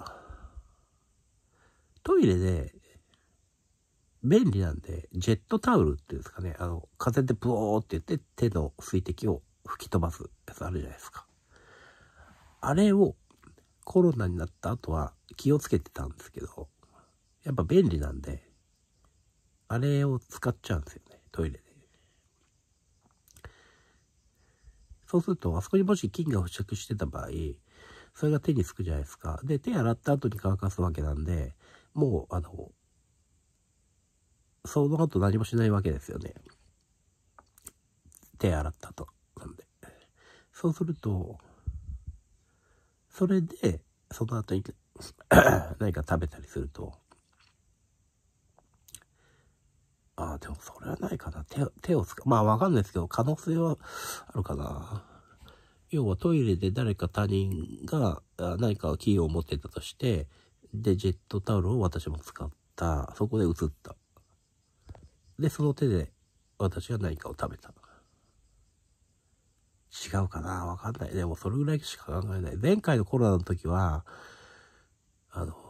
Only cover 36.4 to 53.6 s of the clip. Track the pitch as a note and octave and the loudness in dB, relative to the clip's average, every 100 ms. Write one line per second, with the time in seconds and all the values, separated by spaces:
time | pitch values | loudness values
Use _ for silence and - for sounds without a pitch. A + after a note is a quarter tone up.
36.4 | - _ _ _ _ _ _ _ _ - | -20 _ _ _ _ _ _ _ _ -20
37.4 | _ _ - _ _ _ - - _ - | _ _ -20 _ _ _ -20 -20 _ -2
38.4 | G2 D#2+ D2+ - - - - _ _ - | 0 2 -2 -8 -16 -14 -16 _ _ -18
39.4 | - - - _ - - _ _ - - | -18 -18 -20 _ -20 -20 _ _ -20 -20
40.4 | _ - E3+ D#3 E3 E3 A2 F#2+ F2 - | _ -2 -2 0 -2 -2 -2 -2 -4 -12
41.4 | - - - - - - - - _ _ | -20 -12 -12 -10 -12 -12 -14 -18 _ _
42.4 | _ _ _ _ _ _ _ - F#3 F#3+ | _ _ _ _ _ _ _ 0 2 4
43.4 | E3 - - D#2+ _ _ _ - A2 A2+ | 2 -2 -2 -2 _ _ _ -8 -4 -4
44.4 | G#2+ F#2+ - - _ - - - - - | -2 -2 -2 -14 _ -20 -20 -20 6 8
45.4 | - F#2+ - - G#2+ F2 D2 E2 D#2+ - | 10 6 0 -2 -2 -2 -2 -2 -2 -8
46.4 | C#2+ - C2+ - - - _ _ _ _ | -10 -8 -8 -10 -14 -14 _ _ _ _
47.4 | _ _ _ _ _ _ _ _ _ _ | _ _ _ _ _ _ _ _ _ _
48.4 | _ _ _ _ - - _ _ _ _ | _ _ _ _ -20 -20 _ _ _ _
49.4 | _ _ _ _ _ _ _ - D#2+ D2 | _ _ _ _ _ _ _ -10 -10 -8
50.4 | - D2 - - - - F#3+ - - - | -10 -12 -14 -14 -8 -6 -4 -6 -6 -10
51.4 | D2+ - D#3+ - - E3 F#2 - - A#2 | -8 -2 -2 -2 0 0 0 -4 2 4
52.4 | G#2+ A2 F#3+ C3+ G2 F#2+ E2+ - B2+ D3+ | 6 4 4 4 2 -2 -4 0 0 0
53.4 | - D#3+ | 0 2